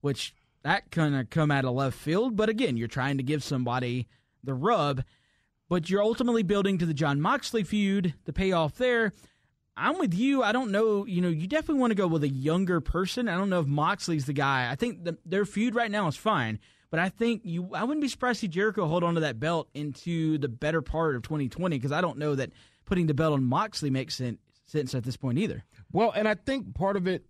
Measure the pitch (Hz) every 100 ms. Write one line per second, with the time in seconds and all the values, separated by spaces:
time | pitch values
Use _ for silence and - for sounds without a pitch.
0 | 143 135 - _ _ _ 143 190 - 170
1 | 151 139 120 165 151 139 131 123 135 120
2 | - 175 254 208 214 220 247 120 113 135
3 | 131 139 131 147 - 139 123 123 123 123
4 | 117 _ _ _ - 131 170 226 147 131
5 | - _ _ _ _ _ _ 180 165 190
6 | 208 226 247 233 185 202 196 190 170 147
7 | 151 143 170 262 - 233 190 214 196 196
8 | 180 - - 151 190 175 156 - 254 240
9 | 220 - - _ _ _ _ - 175 349
10 | 285 170 262 277 220 226 254 202 220 208
11 | 202 175 180 156 180 302 311 285 247 202
12 | 185 160 147 135 139 165 190 175 - 170
13 | 185 - 233 175 196 180 147 143 156 202
14 | - 160 131 143 139 135 123 135 240 175
15 | 170 165 - 190 202 202 233 233 233 208
16 | 180 135 220 196 113 110 _ _ _ 160
17 | 185 - 233 226 - 170 180 156 226 302
18 | 285 - 247 240 208 160 208 214 165 170
19 | 170 170 156 113 151 170 - - 147 135
20 | - 170 160 156 139 117 151 160 131 156
21 | 165 131 - 151 135 151 180 147 131 147
22 | - 131 151 139 127 - - _ - 190
23 | 160 139 160 143 127 135 214 - 147 131
24 | 127 - 123 110 _ _ _ 151 131 131
25 | 117 - 131 123 208 - - - - 175
26 | 226 190 214 202 - 269 202 - 190 202
27 | 180 180 -